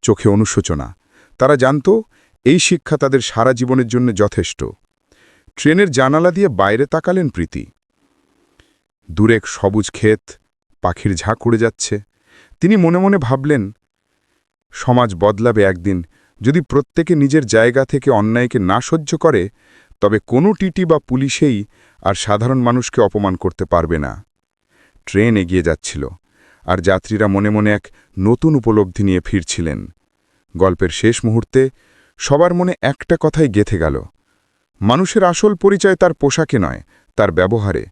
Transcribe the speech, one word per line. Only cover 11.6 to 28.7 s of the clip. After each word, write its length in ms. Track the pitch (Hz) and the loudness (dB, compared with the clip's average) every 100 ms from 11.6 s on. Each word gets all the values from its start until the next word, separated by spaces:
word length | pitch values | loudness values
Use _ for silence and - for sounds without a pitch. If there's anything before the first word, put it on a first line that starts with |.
| 113 - - 104 104 _ _ _ _ _ | 0 -2 -8 -8 -8 _ _ _ _ _
তিনি 160 | 170 214 | 2 4
মনে 220 | 165 175 | 4 2
মনে 200 | 190 196 | 2 0
ভাবলেন, 540 | 120 135 139 143 98 107 _ _ _ _ _ _ _ _ _ | 0 -2 0 -2 -2 -10 _ _ _ _ _ _ _ _ _
সমাজ 440 | - - 123 120 | -8 0 2 2
বদলাবে 480 | 90 101 101 117 107 | 2 0 2 0 2
একদিন। 420 | 98 90 90 92 85 _ _ _ | 2 2 -4 -4 -6 _ _ _
যদি 200 | 107 160 | 0 0
প্রত্যেকে 540 | 151 143 139 - 160 | 0 -2 -2 -4 0
নিজের 320 | 165 139 151 120 | 2 2 2 2
জায়গা 380 | 110 117 123 | 2 4 2
থেকে 260 | 135 143 139 | -2 -2 2
অন্যায়কে 480 | 113 107 117 123 127 | 2 2 0 0 -2
না 220 | 90 104 | 0 -2
সহ্য 380 | - 160 147 160 | 0 -4 -2 0
করে, 300 | 165 120 95 _ _ _ _ _ | 2 2 -2 _ _ _ _ _
তবে 180 | 101 107 _ | 0 0 _
কোনো 260 | 120 185 | 0 2
টিটি 320 | 208 190 170 | 0 -4 -2
বা 140 | 175 165 _ | -2 -4 _
পুলিশেই 560 | 127 135 - 151 107 104 _ _ _ | -4 -4 -2 0 -2 -6 _ _ _
আর 120 | - | -6
সাধারণ 480 | 98 - 104 117 131 | -4 -2 -2 0 0
মানুষকে 380 | 120 123 120 - | 0 0 -2 0
অপমান 360 | 101 107 101 92 | 0 0 -2 -2
করতে 280 | 92 - | -6 -6
পারবে 340 | 95 85 80 82 | -2 0 0 -4
না। 260 | 69 53 - _ _ _ _ _ _ _ - | -6 -12 -20 _ _ _ _ _ _ _ -4
ট্রেন 300 | 95 113 110 | 0 2 0
এগিয়ে 260 | 87 92 | 0 0
যাচ্ছিল, 460 | 82 78 - - 67 90 _ _ _ _ | 0 -4 -8 -10 -10 -12 _ _ _ _
আর 160 | - 90 | -6 -2
যাত্রীরা 480 | 90 95 - 107 104 | 0 -2 -2 -2 0
মনে 240 | 98 104 | 0 0
মনে 220 | 107 104 | 0 0
এক 160 | 104 - _ _ - | -2 -4 _ _ -4
নতুন 360 | 95 123 160 | 0 2 2
উপলব্ধি 480 | 147 117 | 0 2